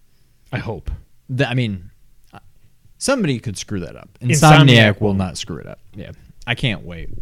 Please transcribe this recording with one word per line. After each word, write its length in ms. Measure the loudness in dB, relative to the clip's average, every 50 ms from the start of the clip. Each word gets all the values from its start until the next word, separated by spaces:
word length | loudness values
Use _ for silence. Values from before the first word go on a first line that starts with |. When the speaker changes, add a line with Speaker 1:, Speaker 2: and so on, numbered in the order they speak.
| _ _ _ _ _ _ _ _ _ -12 -12
Speaker 1:
I 60 | -10
hope. 300 | -10 -10 -12 -12 -10 -12 -12 -12 -14 _ _ _ _
Speaker 2:
The, 220 | -10 -6 -4 -4 -4
I 40 | -2
mean, 340 | -4 -4 -4 -6 -8 -12 -18 _ _ _ _ _ _ _ _ -20 -20 _ -20 _ _ _ _ _ _ _ _ _
somebody 420 | -10 -4 -4 -2 -2 -2 -2 -4 -4
could 180 | -6 -10 -12
screw 240 | -12 -12 -10 -10 -10
that 160 | -10 -12 -16
up. 120 | -20 -20 _ _ -8
Speaker 1:
Insomniac 460 | -4 -2 2 6 6 8 8 8 8
Speaker 2:
Insomniac 340 | 8 8 6 6 4 2 0
will 60 | -2 -2
Speaker 1:
won't. 80 | 0
Speaker 2:
not 200 | -2 -4 -4 -6
screw 200 | -12 -12 -12 -14
it 100 | -14 -14
up. 120 | -16 -20 -20 _ -20 -20
Yeah. 160 | -20 -18 -18 -20 _ -20 -20 -20 -14 -8
I 80 | -8 -6
can't 280 | -4 -4 -6 -6 -6 -10
wait. 240 | -14 -14 -14 -12 -10 -10 -8